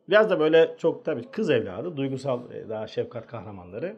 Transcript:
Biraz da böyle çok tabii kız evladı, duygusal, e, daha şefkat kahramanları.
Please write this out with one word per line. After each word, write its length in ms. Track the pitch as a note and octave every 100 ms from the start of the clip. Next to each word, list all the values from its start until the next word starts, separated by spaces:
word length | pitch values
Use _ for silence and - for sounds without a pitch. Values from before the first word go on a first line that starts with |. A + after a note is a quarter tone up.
| -
Biraz 220 | G3+ G#3+
da 100 | F3
böyle 340 | D#3 E3 D#3+ -
çok 260 | E3 D#3
tabii 260 | - D#3+ -
kız 200 | - G#3
evladı, 460 | B2+ G2 F#2 D#3 D3+
duygusal, 540 | C3+ C3 C#3 B2 B2
e, 180 | A2 G#2
daha 180 | G#2+ A2
şefkat 400 | - A#2+ A#2 G2
kahramanları. 680 | A#2 F#2+ G2 F2 G2 E3+